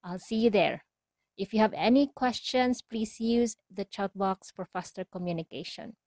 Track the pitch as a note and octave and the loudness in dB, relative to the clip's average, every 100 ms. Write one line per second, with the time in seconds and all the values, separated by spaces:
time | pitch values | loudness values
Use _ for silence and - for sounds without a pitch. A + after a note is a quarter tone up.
0 | F3+ F3+ - A3 A#3 G3+ D3+ B2+ _ _ | -10 -12 -4 4 4 6 2 0 _ _
1 | _ _ _ - G3 A3 G#3+ D3+ F#3 B3+ | _ _ _ -10 -2 2 2 2 4 4
2 | C#4+ - B3+ A3+ - B3+ B3 B3 _ A3+ | 4 0 -2 -2 -2 0 2 0 _ -6
3 | A3 - A3+ A#3+ A#3+ - _ F#3+ G3 - | -6 -4 0 2 2 -2 _ -10 -10 -6
4 | G3 F#3+ F#3+ F#3+ - - F3+ F#3 - - | -6 -2 -2 -2 -10 -14 -8 -8 -10 -12
5 | F#3 F#3 F3 E3 E3 C3 D#3+ - - - | -10 -8 -4 -6 -6 -12 -12 -12 -16 -18